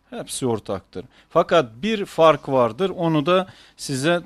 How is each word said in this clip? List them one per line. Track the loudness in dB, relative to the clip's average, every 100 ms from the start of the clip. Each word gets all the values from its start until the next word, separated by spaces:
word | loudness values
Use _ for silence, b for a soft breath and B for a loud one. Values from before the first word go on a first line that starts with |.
| _
Hepsi | -14 -12 -6 -2
ortaktır. | -2 -4 -10 -10 -16 -16 b b
Fakat | 0 2 2 0 -4
bir | -4 -4
fark | -4 4 4 4 0
vardır. | 2 2 0 -4
Onu | -2 -2 0 2
da | 0 0 b b b
size | -8 -4 0 -2